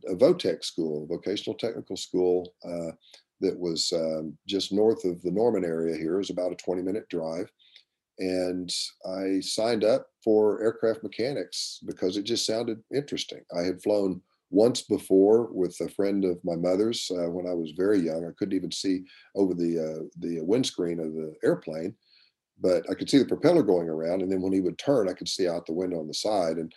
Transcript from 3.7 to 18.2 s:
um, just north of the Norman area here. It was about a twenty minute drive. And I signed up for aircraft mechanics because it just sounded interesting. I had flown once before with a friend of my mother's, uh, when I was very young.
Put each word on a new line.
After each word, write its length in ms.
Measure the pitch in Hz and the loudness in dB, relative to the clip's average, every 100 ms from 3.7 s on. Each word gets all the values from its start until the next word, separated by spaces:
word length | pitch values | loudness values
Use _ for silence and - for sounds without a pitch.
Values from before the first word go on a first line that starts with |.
| 80 - | -2 -2
um, 460 | 85 80 80 78 76 - | -2 -2 -4 -6 -10 -4
just 240 | 98 87 | -4 0
north 320 | 98 107 110 | 2 4 2
of 180 | 92 87 | -2 -4
the 100 | 87 | -2
Norman 340 | 95 117 101 | 2 2 2
area 320 | 87 82 82 80 | 0 -2 -2 -2
here. 180 | 80 | -2
It 40 | 95 | -2
was 100 | 90 | -2
about 240 | 87 90 | -4 -4
a 20 | |
twenty 260 | 90 - 92 | -4 -4 -4
minute 280 | 92 107 - | -4 -6 -6
drive. 420 | 87 80 82 - _ _ - _ _ _ - | -6 -4 -6 -8 _ _ -20 _ _ _ -6
And 520 | 92 92 90 90 87 - - - 95 | -2 0 0 -2 -4 -6 -6 -10 -8
I 300 | 95 95 95 | -4 0 0
signed 440 | 92 - 113 113 | -2 0 0 2
up 220 | 104 131 - _ | 4 2 -2 _
for 380 | 113 107 107 98 | 4 6 6 4
aircraft 400 | 110 - 113 110 | 0 2 0 0
mechanics 800 | 104 - 123 131 90 - - - | -4 -4 -2 -4 -6 -8 -8 -10
because 320 | - - 92 | -12 -4 -2
it 80 | 101 | -2
just 220 | 101 113 | -2 -2
sounded 380 | - 110 117 110 - | 0 -2 -2 -6 -6
interesting. 480 | 127 143 - - - - 87 | -6 -4 -6 -8 -12 -8 -2
I 60 | |
had 180 | 90 90 | -2 -2
flown 400 | - 104 98 90 - _ _ | 0 2 0 -2 -10 _ _
once 320 | 95 117 123 | 6 6 4
before 640 | - 101 - 95 101 113 113 | 0 -2 4 8 8 6 4
with 240 | 92 87 - | -2 -2 -2
a 80 | 82 | -6
friend 340 | - 98 101 | -2 0 2
of 140 | 92 87 | 0 0
my 100 | 92 | -4
mother's, 540 | 82 90 92 113 117 - | 0 2 2 2 -2 -4
uh, 180 | 90 87 | -4 -2
when 200 | 90 90 | -4 -4
I 80 | |
was 160 | 87 80 | -4 -4
very 260 | 78 98 104 | 0 2 4
young. 260 | 82 80 | 2 -2